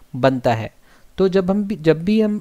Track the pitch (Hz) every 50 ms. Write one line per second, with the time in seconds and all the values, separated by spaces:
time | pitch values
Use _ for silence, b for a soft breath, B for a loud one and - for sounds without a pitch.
0 | - _ - 127 127 135 135 247 - 127 113 110 110 120 - _ b b b b
1 | b b _ - 190 190 175 196 185 180 196 208 208 196 220 147 156 160 156 160
2 | 170 196 214 220 214 208 208 208